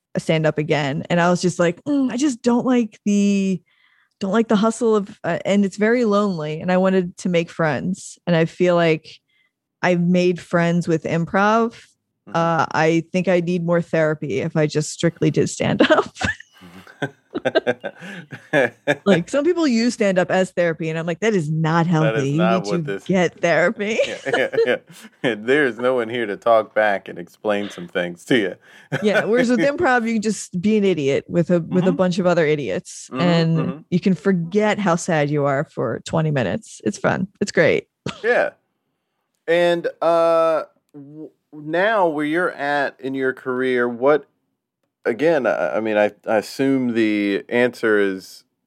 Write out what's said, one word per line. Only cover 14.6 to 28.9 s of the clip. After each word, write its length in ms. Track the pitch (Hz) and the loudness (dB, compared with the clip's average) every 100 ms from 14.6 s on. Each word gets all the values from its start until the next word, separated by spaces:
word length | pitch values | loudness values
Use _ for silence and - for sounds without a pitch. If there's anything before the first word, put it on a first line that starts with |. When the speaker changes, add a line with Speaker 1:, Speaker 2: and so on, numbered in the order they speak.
| 156 | 0
Speaker 1:
just 240 | 151 156 | 0 -4
strictly 400 | - 170 - 160 | -2 -2 0 0
did 180 | - - | 0 -2
stand-up. 640 | - - 196 - 311 - - | -2 -2 2 4 4 0 -6
<laughs> 0 | - - - _ 90 95 - - 139 - _ - | -6 -6 -12 _ -20 -20 -20 -10 -10 -10 _ -8
Speaker 2:
<laughs> 1300 | 127 - 123 123 - - 185 190 - - - 151 120 - - 143 202 | -2 0 0 -4 -8 -14 -16 -16 -16 -20 -2 2 2 0 -4 0 2
Speaker 1:
Like, 220 | 170 180 | 2 2
some 140 | 269 | -2
people 220 | 302 349 311 | 0 2 2
use 280 | 226 240 | 2 0
stand-up 360 | - 202 180 175 | 0 0 0 0
as 200 | 185 185 | 0 0
therapy, 380 | - 175 160 160 | 0 -2 -2 -4
and 80 | 160 | -4
I'm 80 | 170 | -6
like, 140 | 165 | -2
"That 120 | 220 | 0
is 160 | 202 151 | 0 0
not 360 | 156 160 170 170 | 0 0 2 2
Speaker 2:
That 40 | |
is 0 | |
Speaker 1:
healthy. 400 | 160 156 110 135 | 2 2 0 0
You 60 | 151 | 0
Speaker 2:
not 260 | 175 185 | 2 0
Speaker 1:
need 40 | 202 | 0
Speaker 2:
what 60 | 175 | -4
Speaker 1:
to 60 | |
Speaker 2:
this 220 | 147 196 | -4 -6
Speaker 1:
get 360 | - 190 170 - | -2 0 0 0
therapy." 580 | 170 156 175 226 208 233 | 0 2 2 0 -4 -2
Speaker 2:
<laughs> 40 | - | -4
Yeah, 420 | - - - - - 123 | -6 -4 -2 0 0 0
yeah, 100 | 110 - - - _ | -2 -6 -20 -20 _
yeah. 120 | 135 104 | -4 -2
There 300 | 113 147 135 | 0 2 2
is 120 | 110 | 0
no 160 | 123 | 0
one 140 | 127 110 | 0 -2
here 180 | 123 110 | -4 -4
to 100 | 95 | -2
talk 380 | 117 113 104 | 2 2 2
back 340 | 107 107 95 95 | 0 0 0 -6
and 100 | 87 | -14
explain 520 | 87 _ 107 101 101 | -16 _ -4 -2 -4
some 180 | - 87 | -10 -8
things 360 | 92 87 87 - | -4 -4 -6 0
to 100 | 131 | 0
you. 180 | 95 - _ - | 0 -6 _ -20
<laughs> 240 | - | -10